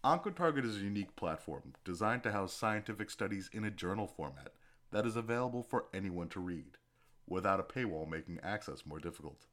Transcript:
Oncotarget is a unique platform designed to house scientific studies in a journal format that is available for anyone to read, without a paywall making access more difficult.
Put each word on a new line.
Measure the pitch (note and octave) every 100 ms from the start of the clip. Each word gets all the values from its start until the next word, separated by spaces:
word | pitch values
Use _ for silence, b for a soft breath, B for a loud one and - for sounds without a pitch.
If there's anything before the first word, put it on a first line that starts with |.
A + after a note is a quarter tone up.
Oncotarget | C3 E3 G3+ E3 E3+ C#3+
is | A#2+ G#2
a |
unique | G2+ G2+ G2 -
platform | F2 D#2 - C#2+ - -
designed | - F2 G#2+ B2
to | A#2
house | G2+ F#2+
scientific | - A2 G#2+ G#2 G#2 G#2
studies | - G2+ G2+ F2+
in | A2
a | G#2+
journal | G2 F2+ G2+ G2+
format | - D2 C#2 C2+ - b b b
that | F#2+
is | A#2 A2+
available | A2+ A#2 B2 A#2+
for | A#2+ B2 -
anyone | G2 F#2+ F2 E2+
to | G2
read, | F2+ E2+ - - _ b b b -
without | F#2 G2 F#2+
a |
paywall | F#2+ C3 A#2 D#2+ D#2
making | D#2+ D#2+ E2+
access | - G#2+ F#2+ C#2 D2+
more | D#2
difficult. | E2+ - D2 - -